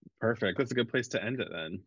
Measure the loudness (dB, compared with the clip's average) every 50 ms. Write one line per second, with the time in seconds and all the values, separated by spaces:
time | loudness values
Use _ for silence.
0 | -20 -20 _ 0 2 2 2 4 2 0 2 2 0 2 2 0 0 2 2 0
1 | 0 0 -2 -2 0 -2 -2 -2 -4 -4 -4 -6 -6 -6 -6 -8 -10